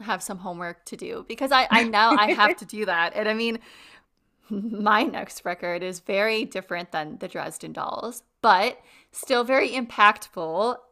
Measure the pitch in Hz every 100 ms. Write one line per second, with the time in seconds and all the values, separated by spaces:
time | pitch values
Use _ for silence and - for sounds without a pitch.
0 | 214 185 - 185 190 170 175 175 - -
1 | 180 - 190 233 277 262 247 226 233 208
2 | 220 285 214 - 208 359 185 214 196 170
3 | 170 - 214 220 233 226 - - - -
4 | _ _ _ _ - 202 220 208 208 214
5 | 277 175 - - 180 180 175 175 185 180
6 | - 196 220 220 226 190 - 175 180 160
7 | 151 - 185 170 151 - 156 156 - -
8 | 226 247 - _ 226 185 233 - _ _
9 | _ - - 247 240 262 262 254 233 -
10 | 208 214 - 190 160 170 233 240 -